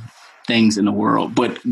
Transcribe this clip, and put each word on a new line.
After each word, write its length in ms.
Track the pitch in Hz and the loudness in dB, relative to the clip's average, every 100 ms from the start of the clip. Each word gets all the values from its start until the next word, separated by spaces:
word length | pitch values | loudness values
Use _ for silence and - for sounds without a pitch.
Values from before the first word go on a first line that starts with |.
| 113 - - - - | -14 -20 -20 -16 -2
things 320 | 117 110 104 | 2 2 2
in 60 | |
the 80 | 101 | 0
world. 420 | 101 110 110 82 | 0 0 0 0
But 240 | 113 120 - 123 | -2 -2 -2 -2